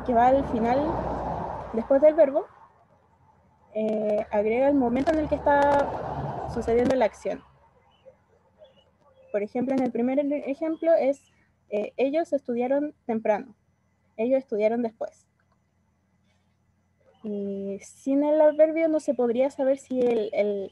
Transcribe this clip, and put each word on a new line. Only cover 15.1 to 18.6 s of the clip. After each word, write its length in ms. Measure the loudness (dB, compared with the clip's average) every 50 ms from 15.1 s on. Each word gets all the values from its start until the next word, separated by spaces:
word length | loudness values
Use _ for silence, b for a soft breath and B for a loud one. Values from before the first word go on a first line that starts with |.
| _ _ _ _ _ _ _ _ _ _ _ _ _ _ _ _ _ _ _ _ _ _ _ _ _ _ _ _ _ _ _ _ _ _ _ _ _ _ _ _ _ _ -12
Y 540 | -10 -8 -8 -8 -8 -8 -8 -8 -10 -10 -12
sin 420 | -14 -18 -20 -10 -4 -2 0 2 2
el 180 | 2 4 4
adverbio 460 | 4 4 6 4